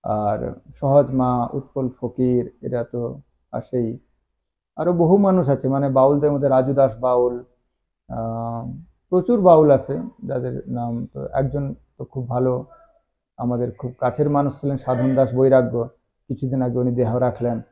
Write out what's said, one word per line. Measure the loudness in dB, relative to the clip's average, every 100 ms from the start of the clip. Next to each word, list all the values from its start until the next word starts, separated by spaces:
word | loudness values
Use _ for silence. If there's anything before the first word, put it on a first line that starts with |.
আর | -4 -2 -2 -2 -6 -10 -20 -6
সহজ | 2 4 4
মা, | 0 0 0 -2
উৎপল | -6 -8 -6 -6 -6
ফকির, | -10 -2 2 2 -2 _
এরা | -8 -6 -6
তো | -6 -8 -10 _ _ _
আসেই। | -12 -4 -4 -2 -6 _ _ _ _ _ _ _ -4
আরো | -2
বহু | 2 4 4
মানুষ | 4 2 2
আছে, | 0 0
মানে | -2 0
বাউলদের | 4 4 4 2
মধ্যে | 2 2
রাজু | 2 2
দাস | 2 2 2
বাউল, | 0 2 2 -2 -12 _ _ _ _ _ _
আহ, | -8 -6 -6 -6 -8 -10 -12 -18 _ _
প্রচুর | -2 2 4
বাউল | 8 8 8
আছে | 4 2 -8 -8 _ -8
যাদের | -6 -6 -8 -8
নাম। | -6 -6 -6 -8
তো | -10 -6
একজন | -4 -2 -4 -6 -10 _ _
তো | -12
খুব | -10 -6
ভালো, | -2 0 -2 -8 -20 _ _ _ _ _ -8
আমাদের | -4 -2 -4
খুব | -6 -12 -6
কাছের | -6 -2 0
মানুষ | 2 0 -2
ছিলেন | -4 -4
সাধন | -4 0 0 2
দাস | 0 2
বৈরাগ্য, | 4 4 2 -4 -6 _ _ _ _
কিছুদিন | -8 -4 -2
আগে | -2 0
উনি | -2
দেহ | 0 0 0
রাখলেন। | -2 -2 -4 -4 -8